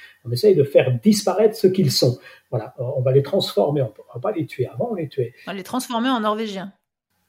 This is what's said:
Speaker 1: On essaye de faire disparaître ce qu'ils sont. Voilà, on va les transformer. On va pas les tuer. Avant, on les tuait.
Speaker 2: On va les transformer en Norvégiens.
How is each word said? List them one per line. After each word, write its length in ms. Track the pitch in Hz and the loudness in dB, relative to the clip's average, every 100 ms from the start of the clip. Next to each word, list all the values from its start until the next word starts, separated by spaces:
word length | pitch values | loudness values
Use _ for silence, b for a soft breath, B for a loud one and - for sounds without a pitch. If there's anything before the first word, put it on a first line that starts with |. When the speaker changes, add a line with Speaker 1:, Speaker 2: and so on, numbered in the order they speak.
| B B 117 | B B -8
Speaker 1:
On 60 | |
essaye 220 | 120 214 | 2 4
de 120 | 175 131 | 4 4
faire 340 | 170 131 120 | 4 4 2
disparaître 560 | 214 208 196 175 220 - | 2 2 2 2 2 4
ce 120 | 190 | 2
qu'ils 240 | 190 147 | 4 2
sont. 260 | - 135 123 B B _ | 2 0 0 B B _
Voilà, 260 | 113 110 - | -8 -8 -8
on 240 | 123 135 | -6 -2
va 120 | 127 | 2
les 100 | 135 | 2
transformer. 600 | - 190 - 202 160 147 | 2 -2 -2 0 0 0
On 300 | 120 - - | -2 -6 -16
va 60 | 120 | -8
pas 140 | 196 | -6
les 120 | 208 143 | -4 -6
tuer. 220 | - 120 | -6 -6
Avant, 220 | 120 240 | -4 -6
on 40 | 196 | -6
les 120 | 151 | -6
tuait. 260 | - 117 B - | -6 -6 B -12
Speaker 2:
On 40 | |
va 40 | 196 | -12
les 80 | |
transformer 460 | 180 254 - 233 254 | -8 -8 -4 -4 -2
en 100 | 247 | -2
Norvégiens. 540 | 214 214 220 190 190 - _ _ _ _ | -2 -4 -6 -8 -12 -16 _ _ _ _